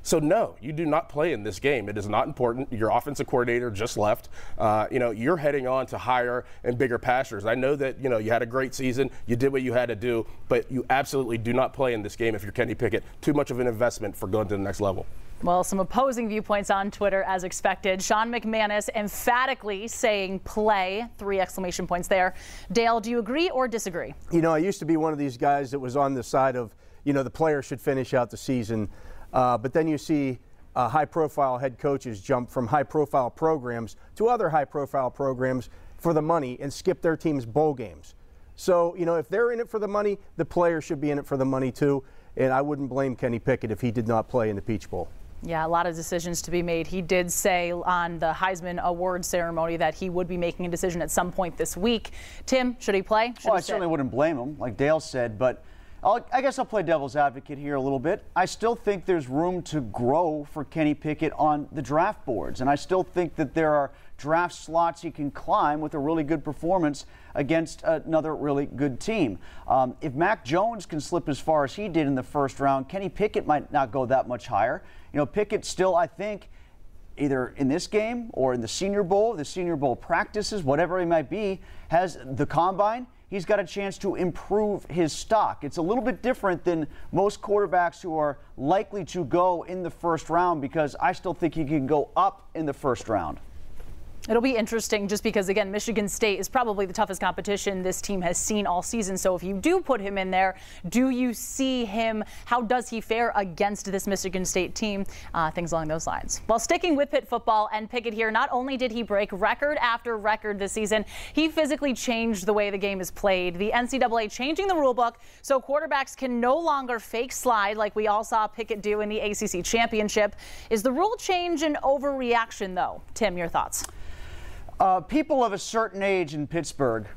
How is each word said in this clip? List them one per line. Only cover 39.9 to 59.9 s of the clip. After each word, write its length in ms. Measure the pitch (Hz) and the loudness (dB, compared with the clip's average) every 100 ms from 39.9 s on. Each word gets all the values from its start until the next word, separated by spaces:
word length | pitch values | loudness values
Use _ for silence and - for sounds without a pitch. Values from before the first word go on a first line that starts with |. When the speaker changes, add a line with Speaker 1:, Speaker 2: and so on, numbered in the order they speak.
| 208 208 196 - - | 0 0 -2 -8 -6
Speaker 3:
the 60 | |
player 360 | 165 - 170 165 | -2 4 4 2
should 220 | - 151 | -2 -2
be 80 | 147 | 0
in 80 | 143 | -2
it 80 | - | -2
for 100 | 139 | 0
the 80 | |
money 280 | 131 135 131 | 2 2 0
too. 300 | - 143 139 - - - - | 2 2 2 -2 -20 -10 0
And 140 | 131 | 2
I 120 | 131 | 4
wouldn't 260 | 147 147 139 | 2 -2 -2
blame 260 | 127 135 | 0 0
Kenny 260 | 120 127 117 | 0 -2 0
Pickett 300 | - 123 117 | 0 0 0
if 100 | 107 | -2
he 100 | 123 | 0
did 180 | 113 113 | 0 2
not 200 | 113 - | 2 2
play 200 | 127 110 | 0 2
in 80 | 98 | -2
the 60 | |
Peach 260 | - 104 - | -2 -4 -4
Bowl. 200 | 90 85 - - - 170 | -6 -6 -10 -14 -12 -4
Speaker 2:
Yeah, 200 | 160 160 | -2 2
a 20 | |
lot 160 | 170 | 2
of 100 | 175 | 0
decisions 460 | 165 160 175 170 170 | -2 -4 -4 -2 -6
to 100 | - | -2
be 120 | 175 | -2
made. 240 | 175 165 160 | 0 -2 -2
He 160 | 185 | -4
did 280 | 165 185 175 | 2 2 2
say 400 | - 202 180 175 | 0 2 2 0
on 480 | 175 175 180 170 170 | -2 0 2 0 0
the 140 | 165 | -2
Heisman 500 | 147 190 185 180 175 | 0 0 -2 -6 -2
Award 400 | 175 170 185 180 | -2 0 -2 -2
ceremony 540 | 180 180 170 165 165 165 | -2 -2 0 0 0 2
that 180 | 160 | 0
he 140 | 156 190 | 0 -2
would 180 | 175 170 | -2 -2
be 120 | 180 | -2
making 260 | 175 - | -2 -2
a 60 | 180 | -4
decision 320 | 170 190 170 | -2 -2 -2
at 80 | 151 | 0
some 200 | - 180 | 0 0
point 240 | 180 175 - | -2 -4 -2
this 180 | 165 - | -4 0
week. 360 | 220 226 - - - - - | 0 0 -4 -14 -14 -12 0
Tim, 300 | 262 254 233 | 2 2 -2
should 160 | - | 0
he 80 | 196 | 0
play? 320 | 190 214 233 233 | 2 2 2 0
Should 120 | 233 | 2
Speaker 4:
Well, 60 | 190 | 2
Speaker 2:
he 20 | |
Speaker 4:
I 20 | |
certainly 240 | - 214 | 2 -2
Speaker 2:
sit? 60 | 170 | 0
Speaker 4:
wouldn't 200 | 160 131 | 0 0
blame 280 | 110 156 143 | 2 2 2
him, 200 | 127 147 | -6 -6
like 200 | 120 98 | -8 0
Dale 220 | 143 156 | 2 2
said, 380 | - 131 120 104 | 0 -2 -2 2
but 240 | 127 117 - - - - | 0 0 -12 -20 -18 0
I'll, 240 | - 233 233 | 2 2 2
I 80 | - | 0
guess 180 | 269 262 | 2 0
I'll 60 | |
play 180 | 233 214 | -2 0
devil's 320 | 165 160 139 | 2 2 2
advocate 440 | 147 143 131 - 143 | 2 2 0 -12 -8
here 160 | 143 | -2
a 60 | 143 | 0
little 180 | 131 139 | 2 0
bit. 260 | 147 208 - | 0 -2 -2
I 120 | 170 185 | 0 0
still 280 | - 220 | 2 0
think 300 | 240 - 202 | 2 0 0
there's 240 | - 175 127 | 2 0 2
room 320 | 139 175 180 | 0 0 -2
to 180 | - 151 | -4 -4
grow 640 | 110 | -4